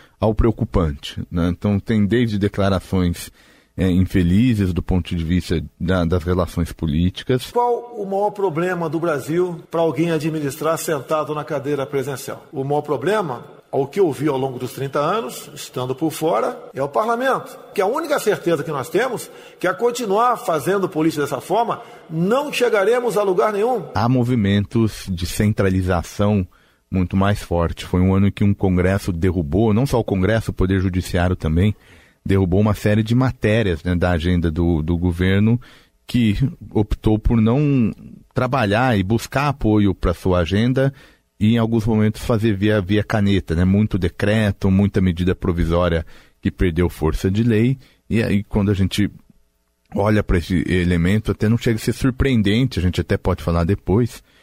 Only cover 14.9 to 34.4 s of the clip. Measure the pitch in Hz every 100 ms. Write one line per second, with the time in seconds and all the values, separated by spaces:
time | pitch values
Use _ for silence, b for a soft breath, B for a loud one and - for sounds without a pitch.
14.9 | 151 147 214 240 - - 147 - - 127
15.9 | 131 160 156 160 196 - - - - 139
16.9 | - 220 233 262 202 - - - - 190
17.9 | 285 320 277 - 185 175 160 160 143 117
18.9 | 180 262 208 - B B B 180 185 233
19.9 | 240 226 202 247 226 - 160 131 202 180
20.9 | 156 160 151 139 127 - 202 226 135 B
21.9 | B - 160 180 254 294 - 240 208 196
22.9 | 247 240 190 202 185 214 202 226 240 147
23.9 | - 117 127 120 127 98 101 98 117 110
24.9 | - - 87 87 - 107 107 98 92 92
25.9 | 90 85 - 104 104 95 b b b _
26.9 | 92 87 98 98 107 - 85 85 - -
27.9 | 90 92 95 101 - 104 98 98 90 90
28.9 | 98 - 85 95 90 73 87 113 104 139
29.9 | 123 - 98 92 110 - - 92 95 95
30.9 | 90 - 90 90 90 78 80 104 - b
31.9 | b b b - 98 95 92 107 98 107
32.9 | 107 110 120 131 - 110 110 101 - 90
33.9 | 87 90 87 85 90